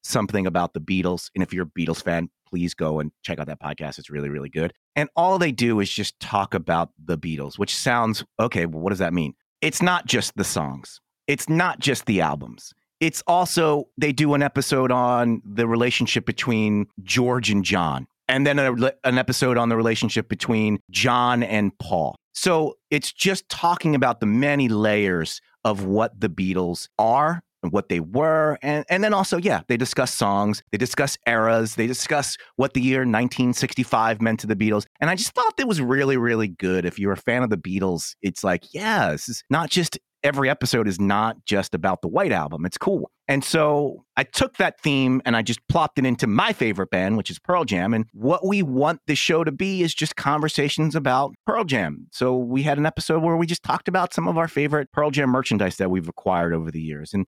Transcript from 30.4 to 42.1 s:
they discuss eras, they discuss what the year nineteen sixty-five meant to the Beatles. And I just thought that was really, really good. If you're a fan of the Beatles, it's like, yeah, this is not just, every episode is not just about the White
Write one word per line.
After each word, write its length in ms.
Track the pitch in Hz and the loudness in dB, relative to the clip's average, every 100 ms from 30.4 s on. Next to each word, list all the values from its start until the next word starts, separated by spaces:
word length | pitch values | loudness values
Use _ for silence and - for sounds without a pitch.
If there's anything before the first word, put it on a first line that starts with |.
| 104 104 - | 0 -2 -4
they 60 | 104 | -4
discuss 400 | 123 - 139 - - | -2 0 -2 -2 0
eras, 480 | 117 113 113 110 113 | 2 4 2 0 -2
they 100 | 113 | -2
discuss 520 | 127 - 147 135 - - - | -2 -2 -2 -2 -8 -10 -2
what 180 | 139 | 0
the 80 | 135 | 2
year 240 | 127 131 127 | 2 2 2
nineteen 480 | 110 123 - 123 | 2 0 2 0
sixty-five 680 | 120 135 - 123 117 113 107 | 2 -2 -2 0 2 2 2
meant 180 | 113 110 | 0 0
to 80 | 107 | -2
the 80 | 101 | 0
Beatles. 300 | 107 107 - _ | 2 0 -2 _
And 100 | 151 | -2
I 60 | 185 | 0
just 180 | 233 | -2
thought 240 | - 440 - | 0 0 0
that 100 | 254 | -2
was 120 | 170 | 0
really, 380 | 123 135 135 131 | 2 2 2 2
really 300 | 120 113 104 | 2 0 0
good. 380 | 85 92 92 87 | -2 0 0 -2
If 120 | 92 | -2
you're 160 | 98 | -2
a 40 | 95 | -2
fan 260 | - 120 | 0 0
of 60 | 123 | 0
the 80 | 98 | -2
Beatles, 580 | 92 95 95 82 - - | -4 -2 -2 -2 -6 -6
it's 220 | 98 - | -6 -4
like, 300 | 98 87 - | -2 -2 -4
yeah, 380 | 160 214 208 95 | -6 -2 2 0
this 180 | 76 - | -2 -8
is 140 | 117 - | -12 -2
not 200 | 147 160 | -2 0
just, 300 | 180 165 - - _ | 0 -2 -6 -16 _
every 260 | 143 139 131 | -2 2 0
episode 380 | 147 127 123 104 | 0 0 2 0
is 140 | 92 | 0
not 420 | 98 101 113 - - | 2 2 0 -2 -2
just 300 | 101 92 85 | -2 0 -2
about 260 | 95 90 | -2 -2
the 60 | |
White 240 | 85 | -2